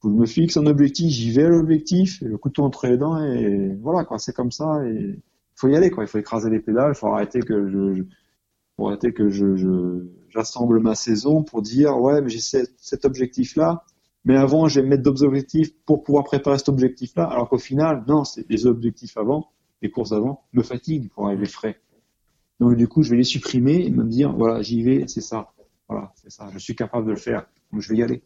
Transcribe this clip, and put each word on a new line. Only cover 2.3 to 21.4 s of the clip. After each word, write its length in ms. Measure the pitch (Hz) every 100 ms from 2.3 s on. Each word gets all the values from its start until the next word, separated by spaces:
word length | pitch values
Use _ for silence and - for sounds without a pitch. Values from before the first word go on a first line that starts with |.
| 107
couteau 260 | 135 143
entre 240 | 143 - 127
les 100 | 123
dents, 240 | 147 165
et 540 | 151 120 107 101 98 98
voilà, 240 | 123 175 -
quoi, 120 | 110
c'est 140 | -
comme 160 | 120 123
ça, 300 | - 156 151 127
et 340 | 110 104 101 _ _ _ _
faut 120 | 131
y 80 | 143
aller, 140 | 127
quoi. 140 | - 104
Il 20 |
faut 120 | 110
écraser 300 | 104 113 110
les 100 | 110
pédales, 340 | 110 113 143 139
faut 120 | 107
arrêter 340 | 107 104 127
que 280 | 117 107 98
je, 260 | 98 98 95
je, 80 | 92 _ _ _ _ _ _ -
faut 100 | 104
arrêter 240 | 101 120
que 160 | - 104
je, 280 | 98 98 95
je, 480 | 92 92 90 90 90 - _
j'assemble 500 | 110 113 127 117 113
ma 160 | 110 110
saison 480 | 120 107 127 156
pour 180 | 151 117
dire, « 360 | 104 123 147 131
Ouais, 200 | 127 147
mais 80 | 131
j'ai 100 | 113
cet, 320 | - 135 123 _
cet 260 | - 135
objectif-là, 800 | 139 127 127 - 123 - 165 170 _ _ _ _
mais 140 | 127 135
avant, 320 | 135 156 160
je 100 | 139
vais 60 | 135
me 60 |
mettre 120 | 139
d'autres 220 | 131 131 143
objectifs 460 | 135 135 156 151 _ -
pour 160 | 151
pouvoir 200 | - 143
préparer 340 | 139 139 143 139
cet 100 | 143
objectif-là. » 560 | 135 127 - 123 - 165
Alors 200 | 127 117
qu'au 80 | 127
final, 480 | - 135 160 143 113
non, 160 | 151
c'est 220 | 135 - 104
les 180 | 107 123
objectifs 500 | 117 113 - 120 120
avant, 320 | 107 147 - _ _ _
les 100 | 104
courses 220 | - 101
avant, 300 | 107 120 143 _
me 100 | 120
fatiguent 460 | 113 123 - 156 107
pour 160 | - 101
arriver 180 | 98